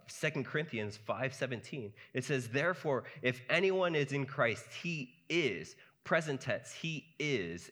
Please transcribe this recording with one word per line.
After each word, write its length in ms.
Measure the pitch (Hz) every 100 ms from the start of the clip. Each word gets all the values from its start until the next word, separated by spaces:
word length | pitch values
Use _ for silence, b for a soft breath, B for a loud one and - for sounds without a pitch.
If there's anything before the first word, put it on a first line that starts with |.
| -
Second 380 | - 151 143 123
Corinthians 500 | 151 160 113 104 -
five 380 | - 110 131
seventeen, 580 | - 127 113 - 143 101 - B
it 100 | 131
says, 260 | 135 139 113
"Therefore, 560 | 135 170 180 156 123 - 147
if 200 | 127 123 -
anyone 460 | 165 190 190 175 156
is 180 | 135
in 120 | 139 131
Christ, 460 | - 117 - -
he 540 | - 170 160 123 _ -
is," 480 | 170 135 85 - - B B
present 360 | - 165 156 135
tense, 320 | 127 101 -
"he 440 | - 165 151 - -
is 520 | 147 120 85 87 -